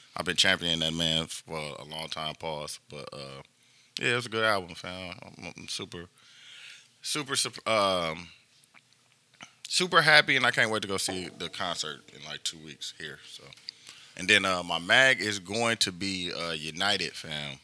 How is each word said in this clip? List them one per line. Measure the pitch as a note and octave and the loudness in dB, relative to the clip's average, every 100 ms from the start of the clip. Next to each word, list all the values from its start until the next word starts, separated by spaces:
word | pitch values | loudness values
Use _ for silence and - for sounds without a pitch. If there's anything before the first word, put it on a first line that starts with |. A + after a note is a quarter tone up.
| - - | -14 -6
I've | F2 | -2
been | E2+ | 4
championing | G2 F#2 F2 E2 | 4 4 2 0
that | D#2+ | 0
man | E2 E2 D#2+ E2 | 0 0 0 -2
for | - - D#2+ | -8 -8 -8
a | D2 - | -6 -10
long | D2 D#2 D#2 | -12 -10 -8
time, | D#2 D#2 D#2 | -6 -6 -6
pause. | E2 D2+ D2+ - _ | -6 -6 -8 -12 _
But, | D2 C2 | -14 -12
uh, | C#2+ C2+ C2+ - _ _ _ _ - | -12 -14 -14 -18 _ _ _ _ -4
yeah, | B2+ B2 | -2 -2
it's | A2+ | -2
a | |
good | A2 A2 | 0 2
album, | G2+ F2 E2 | 2 -2 -10
fam. | F2+ F#2 F#2 - | -10 -10 -10 -12
I'm, | - - E2+ - | -16 -14 -14 -12
I'm | F2 | -10
super, | - G2 F2 F2 _ - - - - - - - _ | -10 -8 -12 -14 _ -20 -20 -20 -20 -20 -20 -20 _
super, | - D#3 C3+ C3+ | -6 -6 -2 -2
sup-, | B2 - - | -2 -2 2
um, | A2 G2 F#2 E2 D#2+ E2+ - _ _ _ _ _ _ _ _ _ _ - _ - | 4 6 4 0 -4 -10 -18 _ _ _ _ _ _ _ _ _ _ -20 _ -4
super | - F#3 E3+ | 0 4 6
happy, | D#3 D3+ D3+ C3+ | 10 8 8 4
and | B2 | 4
I | |
can't | B2+ A#2 | 4 2
wait | G#2+ | 2
to | G2 | 0
go | F#2+ | -2
see | - F#2 F2+ - | -2 -4 -8 -8
the | E2+ | -10
concert | - F#2 E2 D#2 C#2 - D2 | -6 -4 -4 -6 -10 -16 -18
in, | D2+ | -12
like, | D2 | -8
two | - E2 | -8 -10
weeks | D#2 C2+ - - | -16 -14 -14 -12
here. | D2+ C#2+ - | -14 -14 -18
So, | - D#3+ - - - - - - - | -20 -20 -18 -20 -20 -20 -20 -20 -8
and | F#2 | 4
then, | G#2 F#2+ | 4 6
uh, | F2+ | 0
my | F2 E2+ | 0 -4
mag | F2 A#2+ C3 A#2+ | 4 6 6 4
is | G#2 G2+ | 0 -4
going | F2+ G#2+ A#2 A2+ | -4 0 2 2
to | - | 0
be, | F2 G2 F#2+ F2 | 0 -4 -2 -4
uh, | - E2+ | -4 -4
United, | D#2+ D#2 D#2+ G2 G2 E2 | -4 -6 -2 0 2 -2
fam. | - E2 D2+ D2 C2+ | -6 -8 -8 -8 -10